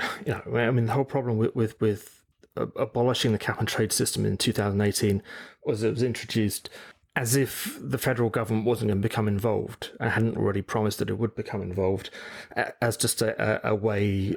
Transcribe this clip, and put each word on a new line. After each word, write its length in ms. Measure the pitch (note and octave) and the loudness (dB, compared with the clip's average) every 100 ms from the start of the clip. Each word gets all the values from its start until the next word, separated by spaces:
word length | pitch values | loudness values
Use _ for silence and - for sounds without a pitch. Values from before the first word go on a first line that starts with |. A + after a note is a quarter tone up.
| - - | -6 -6
you 80 | - | -4
know, 240 | G2+ - A#2+ | -6 -2 0
I 140 | A#2 | 2
mean, 160 | B2 A2+ | 4 2
the 60 | |
whole 120 | B2+ | 2
problem 320 | C3+ C#3 B2 A2 | 0 0 0 2
with, 180 | A2+ B2+ | 2 2
with, 240 | A2 - | -2 2
with, 320 | A2 G#2 - - _ _ _ - | 0 0 -4 -20 _ _ _ -6
uh, 100 | A2+ - | -4 -2
abolishing 560 | A#2+ A#2+ B2 A#2+ A#2+ | -2 2 2 2 2
the 60 | G#2+ | 2
cap 200 | - G#2 | 0 -2
and 100 | G#2+ | -2
trade 240 | - G#2+ | 0 0
system 320 | - - A2 | 0 0 0
in 140 | G#2 G#2 | 0 0
two 140 | - | 0
thousand 280 | G#2+ G2+ G2 | 2 2 2
eighteen 420 | G#2 - G#2 G2 - - - - - | 2 2 2 2 -2 -16 -18 -10 -4
was 160 | A2 | 0
it 80 | A2+ | 0
was 120 | A2+ | 2
introduced 680 | B2 A2+ - A#2 G#2 - - - - - _ | 0 -2 -4 0 0 0 -8 -18 -20 -20 _
as 220 | - A#2 C3+ | -4 2 2
if 420 | B2+ - A3 - | 2 -2 -8 -8
the 200 | C#3+ B2+ | -4 -2
federal 320 | - B2 A#2 | 0 2 2
government 340 | A#2+ A2 A2 | 0 0 0
wasn't 240 | A2 A2+ A2+ | 2 2 2
gonna 120 | G2 | 2
become 280 | A2 A2+ G#2+ | 0 0 0
involved 640 | G2 A2+ G#2 G#2 - - - | 2 2 0 -2 -8 -12 -4
and 100 | A#2 | 0
hadn't 280 | A2+ A2+ - | 2 2 2
already 240 | G2+ G2 | 0 0
promised 360 | - A2+ G#2+ - | -2 0 0 0
that 120 | G#2 | -2
it 80 | G2 | 0
would 160 | A2+ | -2
become 260 | - - G#2 | -4 -8 -6
involved, 480 | F#2 F2+ F#2+ G2 - - - - - - | -4 0 0 0 -4 -14 -14 -14 -10 -4
a-, 160 | A2 - | -4 -2
as 140 | A#2+ - | -2 0
just 240 | A#2 - | 0 0
a, 460 | A2 - A2 - A2+ | 0 0 0 0 2
a, 60 | |
a 20 | |
way, 600 | G#2 A2 G2+ G#2 G2 F#2+ | 0 2 2 2 2 0